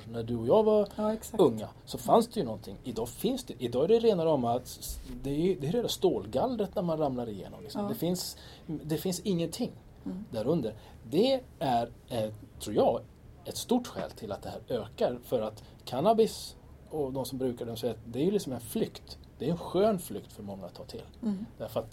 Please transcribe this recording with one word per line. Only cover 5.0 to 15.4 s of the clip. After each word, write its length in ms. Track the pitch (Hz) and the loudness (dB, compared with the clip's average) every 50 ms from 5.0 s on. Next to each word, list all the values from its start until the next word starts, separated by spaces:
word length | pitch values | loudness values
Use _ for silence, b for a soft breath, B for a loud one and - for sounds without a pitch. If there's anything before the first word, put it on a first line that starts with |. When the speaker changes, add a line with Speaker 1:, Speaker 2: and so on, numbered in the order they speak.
| - 135 127 120 127 | -10 -10 -10 -6 -4
Speaker 1:
det 60 | 135 | -2
är 60 | 143 147 | 0 2
ju, 160 | 165 190 185 - | 2 2 2 2
det 80 | 143 139 | 0 0
är 40 | |
rena 160 | 185 247 220 - | 0 0 0 0
stålgallret 880 | - - - 185 151 107 95 110 110 127 180 247 254 220 202 185 - | 0 2 4 4 4 2 0 -2 0 0 2 2 0 0 -2 -2 -2
när 60 | 208 | -2
man 160 | 180 170 160 156 | 0 0 2 2
ramlar 320 | 156 139 131 123 120 113 | 2 0 0 -2 -4 -4
igenom, 340 | 104 95 - - - - - | -6 -8 -10 -12 -12 -14 -12
liksom. 180 | - - - | -8 -6 -4
Speaker 2:
Ja. 60 | 202 202 | -4 -4
Speaker 1:
Det 60 | - | -2
finns, 420 | 233 - 170 180 180 - - B B B B B B B - | 0 0 0 0 0 -2 -6 B B B B B B B -8
det 300 | 156 143 - 151 160 151 | -8 -6 -4 -2 -2 -2
finns 220 | - 190 175 - | 0 -2 -2 -2
ingenting 520 | - 214 185 165 165 165 - - 247 - - - - - - - - | 0 0 2 2 0 0 -2 -2 -4 -4 -4 -8 -18 -20 -20 -12 -10
Speaker 2:
Mm. 200 | 190 185 185 214 - | -8 -8 -8 -8 -6
Speaker 1:
därunder. 420 | - 110 107 127 165 170 120 110 107 B B B B B - 117 | -4 -2 2 2 2 2 2 -2 -4 B B B B B -8 0
Det 320 | 120 165 220 269 269 254 254 - - - | 2 4 6 6 4 2 0 -4 -8 -4
är, 300 | 160 139 123 117 120 117 - - - - | 0 2 2 2 2 0 -4 -12 -10 -4
eh, 200 | 131 117 107 107 107 107 - - - - - | -2 -2 -2 -2 -4 -8 -14 -16 -16 -12 -8
tror 120 | - 107 | 0 2
jag, 240 | 151 262 247 120 117 - - - - - - - - - | 4 4 4 4 2 -2 -8 -16 -20 -20 -20 -20 -14 -12
ett 120 | - - - | -10 -8 -6
stort 300 | - - 233 247 247 - | 0 2 2 2 2 -2
skäl 240 | - 95 92 - | -6 -8 -8 -8
till 200 | - - - 101 | -8 -10 -8 -8
att 100 | 98 95 - | -8 -8 -8
det 60 | 95 | -8
här 120 | 95 98 - - - - | -10 -10 -6 -4 -4 -4
ökar, 380 | 107 113 - - 226 175 123 120 - | -4 -4 -2 0 0 0 0 -2 -2
för 180 | - 139 120 | 0 0 0